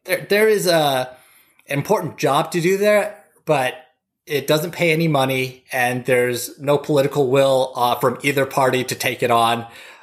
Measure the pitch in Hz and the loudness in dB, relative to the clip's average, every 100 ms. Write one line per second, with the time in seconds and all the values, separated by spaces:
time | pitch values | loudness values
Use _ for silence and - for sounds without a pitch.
0 | - 180 151 202 220 208 175 165 147 131 | -8 -6 0 2 2 2 2 2 2 0
1 | 127 - _ _ _ _ - 139 143 202 | -4 -10 _ _ _ _ -8 -6 0 -2
2 | 160 107 147 139 160 180 165 196 208 208 | -2 -4 0 0 0 -2 0 0 2 2
3 | 170 - _ _ - 143 127 - - _ | 0 -8 _ _ -2 0 0 -6 -18 _
4 | _ _ - 147 135 156 175 - 175 156 | _ _ -6 -6 0 -2 -2 -2 0 2
5 | 165 143 131 131 127 - - 131 123 127 | 2 2 0 0 -4 -8 -8 -2 0 -2
6 | 120 123 123 120 - - 139 143 - 147 | 0 2 2 -2 -8 -8 -2 0 2 0
7 | 135 143 131 139 135 131 131 - 123 120 | 2 0 2 2 4 2 0 0 0 2
8 | 131 120 143 139 135 - 131 127 127 117 | 0 0 -2 0 0 0 0 0 -2 -4
9 | 131 117 120 117 117 120 113 - - - | -4 -2 0 2 2 0 -6 -16 -20 -20